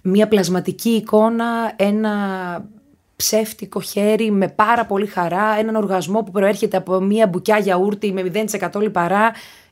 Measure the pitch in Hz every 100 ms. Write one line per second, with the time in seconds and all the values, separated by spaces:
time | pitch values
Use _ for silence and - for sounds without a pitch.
0 | 190 202 214 214 170 180 180 - 233 226
1 | 214 214 226 233 233 233 226 - 196 214
2 | 214 208 196 190 180 170 - - _ _
3 | _ - - 220 220 - 202 202 - 202
4 | 208 214 220 202 180 - 214 240 220 196
5 | 208 190 170 180 214 214 220 220 202 190
6 | 156 214 208 196 202 208 214 185 - 185
7 | 196 220 214 180 214 214 202 180 202 208
8 | 208 190 185 196 214 208 175 202 214 190
9 | 170 196 226 220 - - _